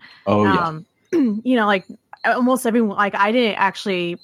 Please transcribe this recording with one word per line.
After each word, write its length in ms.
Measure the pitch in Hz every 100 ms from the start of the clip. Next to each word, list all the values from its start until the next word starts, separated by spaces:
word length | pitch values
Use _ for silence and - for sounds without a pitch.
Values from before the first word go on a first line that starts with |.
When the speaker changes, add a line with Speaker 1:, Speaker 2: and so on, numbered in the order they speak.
| - - 196
Speaker 1:
Oh, 160 | 208
yeah. 200 | 208 180 165
Speaker 2:
Um, 180 | 156 - _
<clears throat> 120 | _
you 440 | 339 254 208 254 247
know, 100 | 208
like, 200 | 196 - - _ -
almost 440 | 165 196 247 254 240
everyone, 300 | 233 220 196
like, 180 | 202 202
I 160 | 202
didn't 240 | 247 233 -
actually 600 | 196 - 208 185 175 175